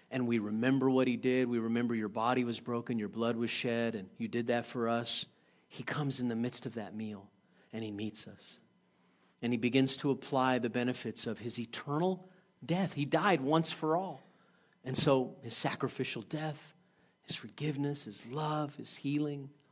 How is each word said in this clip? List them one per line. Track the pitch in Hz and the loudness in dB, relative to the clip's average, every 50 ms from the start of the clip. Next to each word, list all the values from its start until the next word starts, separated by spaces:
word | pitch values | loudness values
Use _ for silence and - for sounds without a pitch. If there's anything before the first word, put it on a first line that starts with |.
| - - - | -14 -8 -4
and | 131 123 117 | -2 0 2
we | 117 113 | 2 2
remember | 101 104 107 110 117 131 135 135 127 135 | 2 0 0 2 4 4 4 4 4 4
what | 131 127 131 127 | 6 6 4 4
he | 120 | 2
did, | 110 107 127 127 127 127 120 | 2 2 2 2 4 2 2
we | 120 117 | 2 0
remember | 113 113 117 117 120 117 117 | 0 2 0 2 2 2 0
your | 113 107 104 | 0 -2 -2
body | 101 117 110 120 127 127 123 | -2 0 2 2 4 2 2
was | 120 113 - | 0 -2 -4
broken, | - - 120 117 117 - 120 113 | -4 -4 -4 -4 -2 -2 -2 -2
your | 104 98 | -2 -2
blood | - 110 113 117 117 | -2 0 0 0 2
was | 113 120 110 | 0 0 -2
shed, | - - - 123 117 117 117 117 110 | -2 -2 0 0 0 2 0 0 -2
and | 107 92 95 - | -4 -6 -10 -8
you | - 117 107 | -6 -6 -4
did | - 117 120 | -2 -2 0
that | 117 120 120 113 | 2 0 0 0
for | - - 127 117 113 | -2 -4 -2 0 2
us, | 117 117 120 117 - - - - - _ _ _ _ _ _ _ | 2 0 0 -2 -4 -4 -4 -6 -10 _ _ _ _ _ _ _
he | - - 127 | -12 -10 -6
comes | - - 151 151 139 131 127 | -4 -2 -2 0 0 0 0
in | 123 120 | 0 0
the | 113 | 0
midst | 113 117 123 - - - | 0 0 -2 -2 -4 -6
of | 135 117 | -6 -6
that | 117 104 90 98 | -6 -8 -8 -6
meal | 110 110 107 104 98 98 - _ _ _ _ _ _ _ _ - | -6 -6 -6 -8 -10 -12 -18 _ _ _ _ _ _ _ _ -8
and | 113 113 | -6 -6
he | 107 | -6
meets | 104 101 110 107 - - - 107 | -6 -4 -6 -6 -6 -8 -10 -12
us. | 104 - - - - - - _ _ _ _ _ _ _ _ _ _ _ _ _ _ - - | -14 -12 -12 -12 -12 -14 -16 _ _ _ _ _ _ _ _ _ _ _ _ _ _ -4 -2
And | 120 123 | 0 0
he | 117 | 2
begins | 107 123 117 135 135 131 - | 2 4 4 4 4 4 2
to | - - 143 | 0 2 0
apply | 131 - - - 147 131 127 131 127 123 | 0 0 -2 -2 0 2 4 4 4 2
the | 113 120 | 2 0
benefits | 104 123 123 123 123 - - 117 104 - - | 0 0 0 0 -2 -2 -4 -6 -6 -4 -4
of | 120 107 - | -4 -4 -6
his | 107 120 - 120 | -6 -6 -6 -6
eternal | 117 113 - - - 143 143 156 175 185 185 185 - - - - _ _ _ - - | -6 -6 -8 -8 -4 -2 0 2 2 2 2 0 -4 -14 -20 -20 _ _ _ -10 -4
death. | 123 165 180 196 - - | -2 0 0 0 0 0
He | 139 147 | -2 -2
died | 143 - 156 170 208 185 147 131 | 2 2 4 6 6 4 4 4
once | 135 156 160 160 - | 4 4 4 4 4
for | - - - 156 156 | 0 0 0 2 2
all. | 175 190 185 147 - - - _ _ _ _ _ _ _ _ _ _ - | 2 0 -2 -6 -10 -14 -20 _ _ _ _ _ _ _ _ _ _ -6
And | 131 127 | -2 0
so | - - 151 135 131 127 - - - - | 2 6 6 6 6 6 2 -2 -10 -10
his | 117 - | -4 -2
sacrificial | - - 143 - - - 123 - - 131 - - 120 101 | 0 0 0 -2 -2 -4 -4 -2 -2 -4 -4 -4 -8 -8
death, | - - 151 156 156 143 - - - - _ _ _ _ _ _ _ _ _ _ | -8 -6 -6 -4 -4 -6 -8 -12 -20 -20 _ _ _ _ _ _ _ _ _ _
his | - - | -8 -8
forgiveness, | - - 107 - - 139 156 143 139 143 143 143 143 - | -8 -8 -12 -10 -6 -4 -4 -2 0 0 -2 -2 -2 -6
his | 110 101 - - | -6 -8 -8 -8
love, | 117 127 151 156 151 151 151 151 139 - | -6 -6 -4 -2 -2 0 -2 -2 -4 -6
his | - 120 - - | -8 -10 -8 -8
healing, | - - 139 147 147 151 147 143 143 139 135 - _ _ _ | -6 -2 0 0 0 0 0 -2 -6 -8 -12 -16 _ _ _